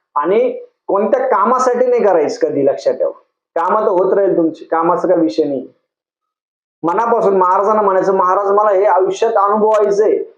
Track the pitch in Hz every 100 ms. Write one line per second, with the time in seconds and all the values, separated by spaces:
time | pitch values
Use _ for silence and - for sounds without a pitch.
0 | _ 147 156 208 254 - - _ - 190
1 | 220 254 269 208 214 254 254 240 254 240
2 | 202 170 139 - 156 139 135 127 139 123
3 | - - _ _ _ 165 175 214 220 180
4 | 190 202 196 165 160 - - 165 170 175
5 | 175 175 160 - 147 135 - _ _ _
6 | _ _ _ _ _ _ _ _ 160 185
7 | 233 233 196 190 180 190 202 214 202 190
8 | 175 190 180 190 202 202 214 190 208 180
9 | 190 190 226 214 196 214 214 214 202 196
10 | 208 135 -